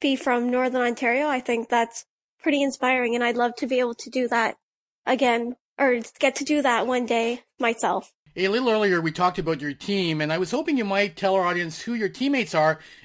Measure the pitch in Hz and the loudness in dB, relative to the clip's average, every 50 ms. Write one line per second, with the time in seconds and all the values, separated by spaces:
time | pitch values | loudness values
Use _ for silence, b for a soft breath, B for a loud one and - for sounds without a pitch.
0 | - 277 269 - - 269 247 240 240 247 247 254 254 254 247 254 247 240 233 - | 0 0 0 0 0 0 0 2 2 0 0 0 0 0 0 0 0 -2 -2 0
1 | 262 233 240 269 302 302 269 254 254 - 240 233 226 - 247 233 233 233 - - | 0 0 0 2 0 0 -2 -2 -2 -2 -2 -2 -2 0 0 2 2 0 -4 -10
2 | - _ _ _ _ _ _ _ - 320 294 285 277 277 - - 254 254 262 254 | -16 _ _ _ _ _ _ _ 0 0 2 2 2 0 -2 0 0 0 2 2
3 | 247 226 240 247 240 240 233 240 240 240 240 - 294 240 262 247 254 240 233 - | 0 0 0 0 0 0 2 2 0 0 -2 -4 -4 -2 0 0 0 -2 -4 -8
4 | - 240 - 262 247 196 240 233 220 - - - _ _ _ _ _ _ _ _ | -12 -6 -4 -4 -2 0 0 0 0 0 -4 -8 _ _ _ _ _ _ _ _
5 | _ - 262 - 277 247 233 240 233 240 247 - _ _ _ - 277 262 247 233 | _ 0 2 2 4 4 2 2 0 -4 -8 -10 _ _ _ 0 2 2 2 0
6 | 226 - - - - 269 269 - 285 - 302 294 269 254 233 226 - 240 254 247 | -2 -6 -4 0 0 0 0 -2 -2 0 0 2 2 2 2 2 0 0 -2 -2
7 | 247 226 233 226 226 233 240 247 - _ _ - 254 233 233 - - 175 190 190 | 0 0 0 0 0 -2 -4 -6 -10 _ _ -2 0 0 0 0 0 -2 -2 -2
8 | - - _ _ _ _ _ - 185 190 208 247 262 240 220 214 208 196 180 170 | -4 -8 _ _ _ _ _ -2 0 0 0 0 2 2 2 2 2 2 2 2
9 | 165 160 160 175 180 180 175 190 156 165 160 135 147 147 139 - - 202 202 196 | 0 -2 0 0 0 0 0 0 -2 -2 -2 -2 -4 -8 -8 -8 -4 -2 -2 0
10 | 180 165 156 156 151 151 160 175 185 165 240 285 302 339 294 254 214 196 196 196 | 0 0 0 -2 -2 -2 -2 -2 -2 -2 -2 -2 -2 0 0 0 0 0 0 0
11 | 208 196 156 - 202 190 190 190 180 175 175 175 175 160 156 - - 226 240 226 | 0 -2 -2 -2 0 2 2 2 2 2 0 -2 -4 -6 -8 -10 -8 -6 -4 -2
12 | 214 180 165 - 254 285 285 262 214 - - 160 151 160 156 B B B B B | -4 -4 -4 -2 -2 0 0 0 -2 0 0 2 2 2 2 B B B B B